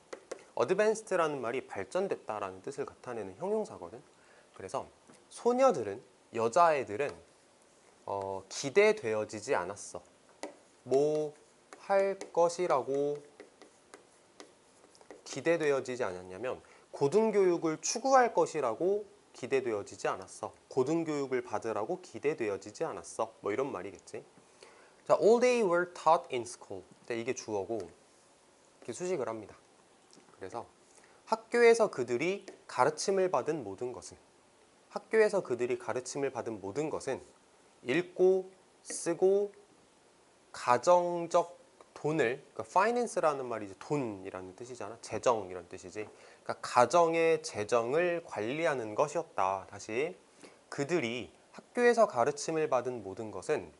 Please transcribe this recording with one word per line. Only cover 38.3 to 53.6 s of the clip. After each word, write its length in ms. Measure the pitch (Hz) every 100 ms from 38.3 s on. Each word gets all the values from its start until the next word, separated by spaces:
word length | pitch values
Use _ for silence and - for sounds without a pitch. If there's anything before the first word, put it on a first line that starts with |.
| 190 185 - _ _
쓰고 720 | - - 170 160 185 202 202 - - _ _ _ _ _ _ _ _
가정적 1120 | - - 123 170 175 175 175 170 175 170 - - - - -
돈을, 400 | 147 160 117 135 -
그러니까 120 | -
finance라는 840 | 104 180 214 240 233 180 160 139 123
말이 180 | 113
이제 100 | 101 95
돈이라는 800 | - 147 120 98 95 95 92 -
뜻이잖아. 420 | 123 127 104 113
재정 480 | - 110 131 113 92
이런 180 | 90 87
뜻이지. 360 | 92 92 104 104 - - -
그러니까 160 | - 113
가정의 840 | - 123 123 175 165 165 165 160
재정을 840 | - 107 104 120 117 151 180 170 -
관리하는 680 | - 110 151 165 135 110
것이었다. 720 | 107 147 170 - - 95 98 92
다시, 440 | 101 - 110 160 185 _ - - - -
그들이 640 | - 139 170 117 123 95 - _
학교에서 540 | - - 247 240 226 214
가르침을 640 | 123 120 143 - 160 147
받은 340 | 131 123 123
모든 280 | 95 95 110
것은 420 | 95 90 143